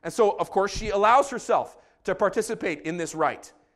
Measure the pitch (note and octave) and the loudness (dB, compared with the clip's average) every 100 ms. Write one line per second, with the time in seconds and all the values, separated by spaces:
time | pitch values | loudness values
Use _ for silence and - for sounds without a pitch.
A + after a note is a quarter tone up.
0 | E3 - G#3 - E3+ - G3 - G#3+ G3 | -8 2 2 2 -2 0 -2 -2 -4 2
1 | G#3 B3 C#4 A#3+ - G#3 A#2 - _ _ | 6 6 4 -4 0 0 0 -12 _ _
2 | - F#3 G3+ G3 G#3+ A3 G#3 D3 D#3 F3 | -6 0 0 0 -4 -4 -4 -6 -6 -6
3 | D#3+ D#3 D3+ G2+ - _ _ | -6 -2 -2 -2 -14 _ _